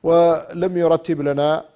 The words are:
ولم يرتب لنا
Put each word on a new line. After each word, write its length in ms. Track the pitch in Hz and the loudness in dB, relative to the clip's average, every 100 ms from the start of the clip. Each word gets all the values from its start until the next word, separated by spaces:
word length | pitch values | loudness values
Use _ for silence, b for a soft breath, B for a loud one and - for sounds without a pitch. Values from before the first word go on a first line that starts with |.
| 165 | 2
ولم 720 | 170 170 160 - 170 180 180 | 4 4 2 -4 -6 -4 0
يرتب 440 | 170 165 165 156 | 0 0 -2 -4
لنا 420 | 143 139 147 156 - | -2 -2 -2 -2 -6